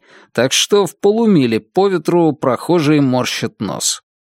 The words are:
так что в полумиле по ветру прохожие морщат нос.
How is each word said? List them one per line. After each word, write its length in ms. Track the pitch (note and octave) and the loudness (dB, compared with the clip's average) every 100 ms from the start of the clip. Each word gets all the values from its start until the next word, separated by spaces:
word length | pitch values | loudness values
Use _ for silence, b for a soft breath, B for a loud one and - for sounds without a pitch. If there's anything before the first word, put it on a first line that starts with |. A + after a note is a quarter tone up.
| b b b | b b b
так 200 | - B2+ | -2 0
что 340 | - - G3+ F#3 | 0 0 0 0
в 100 | - | -2
полумиле 640 | G3+ G#3+ A3+ F3+ B2 A2 | 0 2 2 2 2 -2
по 300 | - - G3 | -2 -2 0
ветру 440 | F3+ D#3 F3 E3 | 0 0 0 0
прохожие 680 | C#3 C3+ A2+ - F3 D3 D3+ | 0 -4 -4 -2 0 2 2
морщат 600 | C#3 B2+ A#2+ - A#2 - | 2 0 -4 -6 -8 -8
нос. 420 | G2 C2+ - - _ _ _ | -8 -6 -6 -6 _ _ _